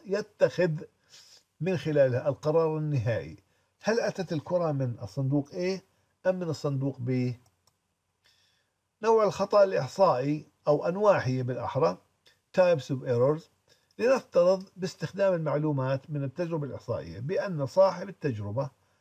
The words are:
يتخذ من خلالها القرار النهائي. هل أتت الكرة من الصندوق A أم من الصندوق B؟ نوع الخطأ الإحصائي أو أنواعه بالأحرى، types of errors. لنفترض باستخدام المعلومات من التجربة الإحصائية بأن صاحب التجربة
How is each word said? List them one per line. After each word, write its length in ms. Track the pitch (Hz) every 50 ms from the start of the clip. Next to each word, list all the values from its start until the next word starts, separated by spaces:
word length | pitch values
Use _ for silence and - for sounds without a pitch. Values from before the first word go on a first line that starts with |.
| -
يتخذ 760 | 202 185 202 214 - _ - 185 165 - - 180 180 156 156 - - _ _ _ _ - - - _ - - _ _ _ -
من 160 | 151 180 185 160
خلالها 520 | - 160 151 147 139 131 123 120 - 151
القرار 480 | 135 - - 151 156 165 165 160 156 156
النهائي. 600 | 156 151 147 135 104 123 113 95 - 151 160 - _ _ _ _ _ _ _ _
هل 180 | - - 220 233
أتت 340 | 240 220 - - 185 - 175
الكرة 380 | 151 - - 180 180 175 165
من 280 | 147 139 135 123 117 -
الصندوق 480 | 117 104 - - 135 131 139 147 139 -
A 300 | - 185 180 185 190 185 - _ _ _ _ _ _ _ - 185
أم 80 | 185
من 140 | 180 180 165
الصندوق 480 | 151 - - 147 139 131 135 139 135 -
B؟ 140 | 120 127 131 127 127 127 120 - _ _ _ _ _ _ _ _ _ _ _ _ _ _ _ _ _ _ _ _ _ _ _ _ _ _ _ _ _ _ _ _ 214
نوع 200 | 220 226 220 214
الخطأ 400 | 196 160 - 196 202 - 208 202
الإحصائي 840 | 196 190 - 143 127 - - 196 175 143 123 131 143 151 156 147 - _ _ _ -
أو 180 | 147 147 - 175
أنواعه 540 | 170 196 208 208 185 143 117 127 127 131
بالأحرى، 560 | 127 120 127 127 117 110 - 131 - - - - _ _ _ _ _ _ _ _ _ _ - -
types 280 | 185 180 175 147 127
of 180 | - 143 131 143
errors. 360 | 139 123 120 123 139 156 160 - _ _ _ _ _ _ _ _ _ _ -
لنفترض 680 | 202 240 269 240 - - - 185 175 180 190 190 190 - _ 190
باستخدام 560 | 175 175 - - - 156 - 185 196 196 185
المعلومات 760 | 170 160 151 139 151 151 156 147 135 131 131 135 135 - -
من 140 | 151 147 139
التجربة 440 | 135 - - 175 170 170 156 143 131
الإحصائية 520 | 113 104 - - 113 87 76 85 82 98
بأن 460 | 117 143 190 226 - - 180 151 139
صاحب 440 | 131 - 185 190 190 - 175 185 208
التجربة 600 | 180 - - 151 120 104 101 101 98 127 139 139 - _ _ _ _ _